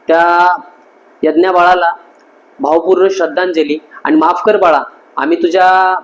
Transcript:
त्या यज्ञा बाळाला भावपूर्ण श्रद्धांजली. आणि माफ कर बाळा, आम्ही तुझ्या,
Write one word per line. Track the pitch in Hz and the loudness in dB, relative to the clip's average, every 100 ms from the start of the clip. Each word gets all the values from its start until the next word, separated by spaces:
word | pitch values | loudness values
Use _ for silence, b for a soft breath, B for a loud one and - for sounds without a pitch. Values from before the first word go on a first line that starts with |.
| - | -2
त्या | 165 170 175 180 180 - _ _ _ _ - | 0 2 2 2 0 -10 _ _ _ _ -6
यज्ञा | 156 156 185 | -2 0 0
बाळाला | 180 175 180 170 - - _ _ _ _ - | 2 2 2 -2 -6 -16 _ _ _ _ -8
भावपूर्ण | 139 165 170 180 190 | -2 -2 0 0 0
श्रद्धांजली. | 190 160 151 185 160 147 151 - B | 0 -4 -4 -4 -4 -4 -6 -8 B
आणि | - 156 | -2 0
माफ | 160 175 220 | 2 0 0
कर | 208 | 2
बाळा, | 180 143 - - _ - | 2 0 -2 -18 _ -8
आम्ही | 143 170 | -4 -2
तुझ्या, | 170 185 185 185 185 185 | -2 0 2 2 0 -4